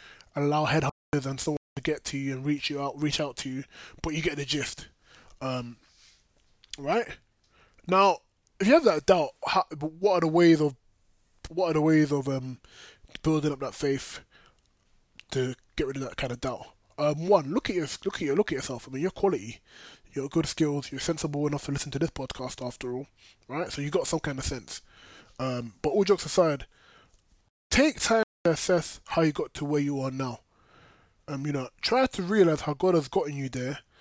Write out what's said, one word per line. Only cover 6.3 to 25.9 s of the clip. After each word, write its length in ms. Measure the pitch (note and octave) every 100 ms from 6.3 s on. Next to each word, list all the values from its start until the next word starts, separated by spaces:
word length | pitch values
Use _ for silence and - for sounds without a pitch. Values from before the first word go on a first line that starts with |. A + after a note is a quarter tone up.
| _ _ _ - -
right? 300 | C#3 G#3+ - - _ _ _ _ _ _ -
Now, 300 | F#3+ G3 E3 _ _ _ -
if 80 | F#3+
you 60 |
have 100 | D#4+
that 220 | B3 D#3 -
doubt, 240 | F3+ C#3+ - -
how, 160 | F#3+ - D3+
what 340 | D#3 D#3+ G3+
are 80 | F3+
the 60 | E3
ways 340 | E3 E3+ D#3
of, 140 | D3 B2+ _ _ _ _ _ _ -
what 220 | E3 F3
are 40 |
the 80 | D#3
ways 300 | D#3 D#3 D3
of, 160 | C#3+ C3+
um, 320 | C3+ B2+ B2 _ - - - - -
building 280 | D#3+ D#3 D3
up 100 | C3+
that 120 | C3+
faith 460 | - C#3+ C3+ - - - _ _ _ _ _ _ _ _ _ -
to 240 | C3+ B2+ B2+ _ -
get 120 | C3+
rid 80 | C3+
of 80 |
that 140 | B2+ -
kind 140 | B2
of 100 | A#2+
doubt? 260 | C3 - - _ _ -
Um, 320 | D3+ D3+ F3
one, 240 | G3 C#3
look 160 | G#3+ -
at 80 | F3+
your, 100 | D3 -
look 120 | G3 -
at 60 |
your, 140 | D3 D3+
look 160 | -
at 60 | C3+
yourself. 320 | - C3 -
I 20 |
mean, 100 | C3+
your 100 | F#3
quality, 500 | - G3 C3+ G#2+ - _ - - - -
your 160 | C#3+ C3+
good 200 | E3 D3+
skills, 440 | - D3+ C#3+ -
you're 80 | C3+
sensible 480 | - D#3+ D#3 C#3+ D3
enough 160 | C#3+ -
to 60 |
listen 200 | C#3 C#3+
to 80 | C3+
this 100 | E3
podcast 560 | - C3 - C3 - B2
after 280 | - B2+
all, 140 | B2+ C#3 _ - _ -
right? 240 | C#3+ F3
So 100 | -
you 80 | C#3+
got 160 | F3 -
some 140 | D#3+
kind 180 | D3+ C3
of 60 |
sense. 380 | - B2+ - - - - - - - -
Um, 360 | C3 B2 A#2 -
but 100 | D3